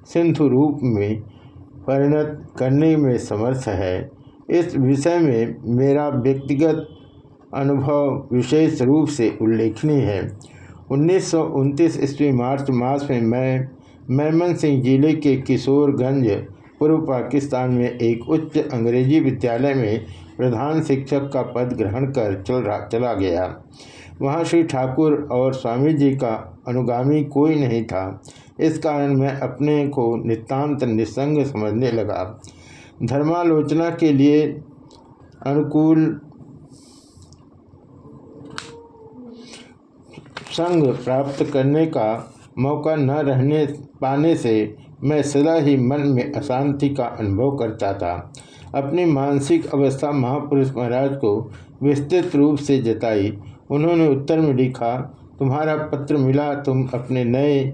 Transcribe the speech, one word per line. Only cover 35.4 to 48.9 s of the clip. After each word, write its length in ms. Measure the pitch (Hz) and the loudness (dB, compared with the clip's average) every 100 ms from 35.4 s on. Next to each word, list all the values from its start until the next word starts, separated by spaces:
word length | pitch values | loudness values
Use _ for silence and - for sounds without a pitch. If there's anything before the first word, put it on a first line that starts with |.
| 135 | -2
अनुकूल 760 | 143 139 156 156 160 156 - - - - - - - - - - - - - - - - - - - - - - - - - - - - - - - - - - - - - _ - - - - - - | 0 0 2 4 4 2 -2 -10 -20 -20 -20 -20 -20 -20 -20 -20 -20 -20 -20 -20 -20 -20 -20 -20 -20 -20 -20 -20 -20 -18 -16 -18 -18 -20 -20 -20 -20 -20 -20 -20 -20 -20 -20 _ -20 -20 -20 -20 -18 -10
संग 320 | - 170 175 | -6 0 2
प्राप्त 600 | 139 - 127 131 139 139 - | 2 0 -2 -2 -2 -4 -2
करने 320 | 139 131 151 160 | 0 2 2 0
का 480 | 139 110 113 135 - - - | 0 -2 -2 -8 -20 -12 -4
मौका 360 | 131 151 156 156 | -2 -2 -2 0
न 160 | 131 | 0
रहने 540 | 147 139 131 135 151 143 143 - - | 0 0 0 2 2 0 -4 -14 -6
पाने 340 | 131 139 160 160 | -2 0 2 2
से 400 | 120 107 104 - - - | 2 0 0 -6 -20 -6
मैं 180 | 135 151 | 0 0
सदा 320 | 139 143 156 | 2 2 2
ही 240 | 165 143 135 | 2 4 2
मन 240 | 120 147 | 2 0
में 320 | 143 127 123 | 2 0 0
अशांति 560 | - 139 127 143 139 143 | -4 -2 -2 0 0 0
का 140 | 139 | 0
अनुभव 520 | 117 117 107 98 135 139 | -4 -4 -2 0 0 0
करता 380 | 113 104 98 | -4 -2 -4
था। 400 | 98 87 87 - - - - - 139 | -2 -4 -4 -8 -18 -20 -20 -8 -6
अपनी 300 | 139 | -2